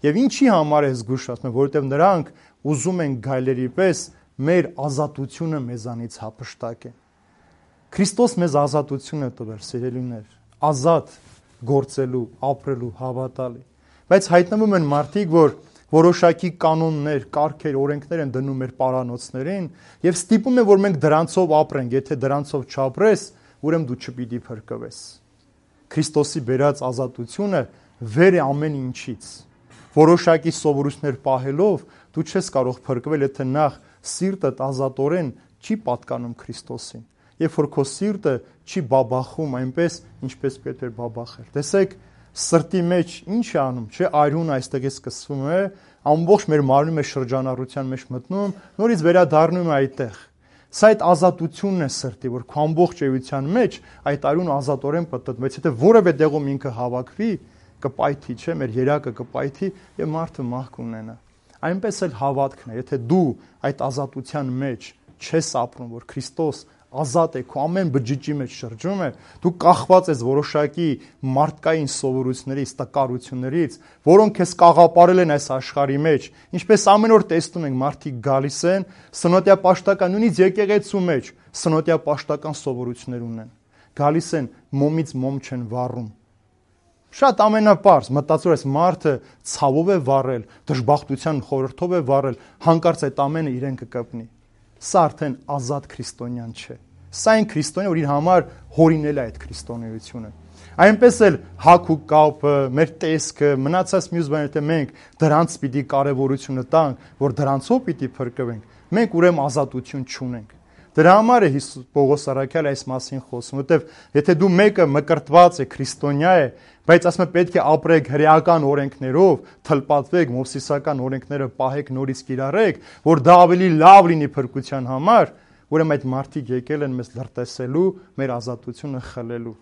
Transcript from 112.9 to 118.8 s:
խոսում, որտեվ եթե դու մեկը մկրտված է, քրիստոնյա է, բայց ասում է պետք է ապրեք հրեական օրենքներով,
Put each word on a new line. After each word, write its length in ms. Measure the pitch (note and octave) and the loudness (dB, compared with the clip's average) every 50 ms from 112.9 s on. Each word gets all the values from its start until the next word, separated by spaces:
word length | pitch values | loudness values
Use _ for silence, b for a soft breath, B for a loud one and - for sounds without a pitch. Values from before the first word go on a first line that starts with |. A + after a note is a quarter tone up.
| C3 B2+ - - - C3+ B2 | -8 -8 -8 -10 -12 -12 -12
խոսում, 360 | _ - A#2+ A#2+ - - C3+ | _ -12 -12 -12 -10 -8 -8
որտեվ 220 | C3+ - E3+ D3+ - B B B B B B C#3+ | 0 2 2 0 0 B B B B B B 0
եթե 160 | D3 - F3+ | 2 2 2
դու 140 | D#3 F#3 G3 F3 F3 | 4 4 2 4 6
մեկը 280 | G#3 G#3 G3+ G3 F3 D3 | 4 4 4 4 2 2
մկրտված 680 | C#3 D3 D3 - E3 D#3 - - C#3 E3+ F3 F3 F3 - C3+ | 2 0 0 0 -2 -2 -2 4 8 8 8 8 6 2 -8
է, 40 | B2+ | -8
քրիստոնյա 640 | - - C3+ B2+ - - - C#3+ C#3+ C#3+ D3+ F3 F#3 | -6 -8 -8 -8 -8 -6 -4 -2 0 2 4 4 4
է, 120 | F3 D3 B2 - b b b b b b - | 4 4 2 -2 b b b b b b 6
բայց 180 | E3 F3 E3+ F3 | 6 6 6 2
ասում 140 | E3 - F#3 | 0 0 -2
է 40 | D3 - | 0 2
պետք 180 | - F3+ F3 F3+ | 0 0 2 2
է 80 | F3+ G2+ | 0 2
ապրեք 480 | C#3 D#3 D#3 D#3+ D#3+ E3 D#3+ C3 B2 | 4 2 2 4 4 4 4 4 0
հրեական 560 | C3+ D3+ D3+ D#3 D#3 D#3+ D#3+ F3 E3+ D#3+ D3+ | -2 2 6 6 6 6 6 4 2 2 2
օրենքներով, 680 | C3+ C#3+ C#3+ | 0 0 0